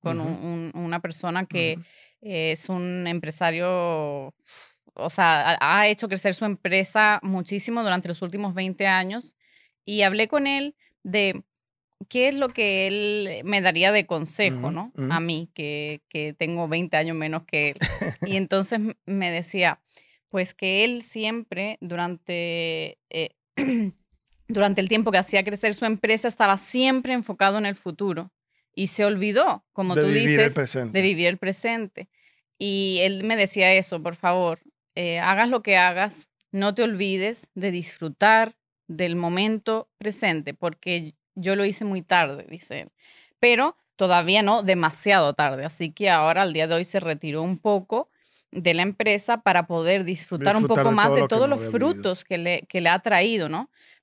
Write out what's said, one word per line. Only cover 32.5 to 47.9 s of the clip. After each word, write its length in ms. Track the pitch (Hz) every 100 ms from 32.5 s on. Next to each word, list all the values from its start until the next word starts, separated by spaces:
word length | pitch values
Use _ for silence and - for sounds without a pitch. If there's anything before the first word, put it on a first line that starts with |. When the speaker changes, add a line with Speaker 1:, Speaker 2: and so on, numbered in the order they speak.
| _
Speaker 1:
Y 400 | 202 196 190 185
él 220 | 190 196
me 120 | 214 226
decía 360 | 190 202 185
eso, 280 | 190 185 170
"Por 120 | 170
favor, 460 | 170 180 185 175 165 _ _ _
eh, 240 | 170 175 170
hagas 300 | 175 196 240
lo 140 | 247
que 140 | 208 185
hagas, 540 | 180 180 208 - - _ _
no 220 | 196 202
te 80 | 196
olvides 640 | 226 190 196 190 202 233 -
de 160 | 185 190
disfrutar 840 | 175 165 - 160 - 208 220 226 - _ _ -
del 280 | 165 175 170
momento 760 | 170 180 214 220 226 220 - _
presente", 560 | 214 196 202 160 143
porque 600 | 143 170 - 185 175 156 - _
yo 220 | 190 180 196
lo 80 |
hice 200 | 196 202
muy 180 | 208 190
tarde, 440 | 165 180 147 143 -
dice 320 | 170 - 131
él. 100 | - _ _ _ _ _
Pero 360 | 240 233 294 - _ -
todavía 460 | 185 175 170 202
no 200 | 202 226
demasiado 720 | 190 180 160 - 208 196 147
tarde, 300 | - 147 135
así 260 | 156 - 165
que 180 | 151 196
ahora, 320 | 165 156 175
al 100 | 190
día 140 | 156 160
de 80 |
hoy, 100 | 165
se 160 | 180 196
retiró 420 | 165 151 156 151
un 160 | 175 180
poco 520 | 214 196 185